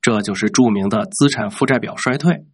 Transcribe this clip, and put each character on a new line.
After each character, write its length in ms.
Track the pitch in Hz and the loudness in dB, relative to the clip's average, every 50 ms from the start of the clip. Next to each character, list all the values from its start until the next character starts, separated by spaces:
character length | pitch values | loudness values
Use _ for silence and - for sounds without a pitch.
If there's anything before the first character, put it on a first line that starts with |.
这 200 | - 123 117 107 | 2 2 2 2
就 120 | 101 107 101 | 0 -2 -4
是 160 | 95 107 107 | -2 -2 0
著 200 | 104 - 127 120 | 2 4 4 4
名 200 | 104 101 98 98 | 4 2 0 0
的 180 | 98 110 101 | -2 -2 -4
资 220 | - - - 143 143 | -4 0 2 2 2
产 220 | 139 - 107 104 | 2 0 -6 -6
负 160 | 101 - 143 | -4 -2 0
债 140 | 127 135 120 | 0 0 0
表 160 | - - - | -2 -6 -10
衰 200 | - - 131 127 | -6 -4 -4 -4
退。 280 | 139 143 175 170 151 - _ | 0 2 0 0 0 -4 _